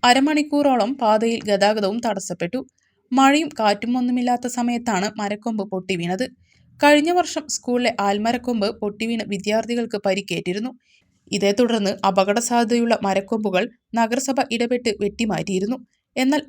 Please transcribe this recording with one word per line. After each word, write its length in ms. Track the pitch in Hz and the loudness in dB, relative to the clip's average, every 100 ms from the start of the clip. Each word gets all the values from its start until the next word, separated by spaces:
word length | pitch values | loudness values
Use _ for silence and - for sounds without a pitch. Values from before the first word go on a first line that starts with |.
അരമണിക്കൂറോളം 920 | 247 247 277 302 294 285 285 247 208 269 | 4 4 4 0 0 2 2 2 0 0
പാതയിൽ 440 | 226 214 233 233 | 2 2 2 -2
ഗതാഗതവും 580 | 208 202 196 220 196 220 226 | -2 2 2 2 -2 -2 -4
തടസ്സപ്പെട്ടു. 600 | 196 - 175 175 254 262 _ _ _ _ | -6 -6 -6 -6 -6 -10 _ _ _ _
മഴയും 380 | 254 269 294 320 - | 4 4 4 0 0
കാറ്റും 380 | 214 208 226 247 | 0 0 0 0
ഒന്നുമില്ലാത്ത 500 | 247 247 247 240 247 | 0 0 0 -2 -2
സമയത്താണ് 640 | - 240 240 240 196 202 220 | -2 -2 -2 -2 0 -2 -4
മരക്കൊമ്പ് 520 | 208 208 233 220 190 | -6 -4 -4 -4 -4
പൊട്ടി 260 | 190 185 185 | -6 -4 -4
വീണത്. 320 | 170 190 254 - _ _ _ - | -2 -2 -4 -8 _ _ _ 2
കഴിഞ്ഞ 280 | 294 294 311 | 6 6 4
വർഷം 300 | 359 349 - 302 | 2 0 -4 -6
സ്കൂളിലെ 480 | - - 240 240 240 | -8 -2 0 0 0
ആൽമരക്കൊമ്പ് 800 | 202 202 220 240 240 233 202 - | 0 0 0 -2 -2 -2 -2 -2
പൊട്ടി 260 | 208 208 226 | -6 -4 -4
വീണ് 160 | 233 208 | -4 -4
വിദ്യാർത്ഥികൾക്ക് 760 | 196 202 214 220 240 233 208 202 | -4 0 -2 0 -4 -2 -2 0
പരിക്കേറ്റിരുന്നു. 640 | 190 196 170 170 185 240 - _ _ _ _ _ | -2 -2 -6 -4 -6 -6 -12 _ _ _ _ _
ഇതേ 200 | 196 196 | 0 0
തുടർന്ന് 460 | 202 247 226 202 - 196 | 4 2 2 0 0 2
അപകട 320 | 190 190 208 | 2 2 2
സാധ്യതയുള്ള 580 | 233 240 233 240 233 214 | 2 0 2 0 2 0
മരക്കൊമ്പുകൾ 640 | 196 190 196 226 208 190 220 _ _ 226 | 2 -2 -2 -4 0 0 -2 _ _ -2
നഗരസഭ 400 | 226 247 277 262 254 | 0 0 -2 -2 -2
ഇടപെട്ട് 440 | 226 233 247 240 208 | -2 0 0 -2 -2
വെട്ടിമാറ്റിയിരുന്നു. 760 | 202 208 226 170 165 185 202 254 - _ _ - | -4 -2 -2 -2 -2 -2 -2 -6 -10 _ _ -2
എന്നാൽ 240 | 262 294 | 2 0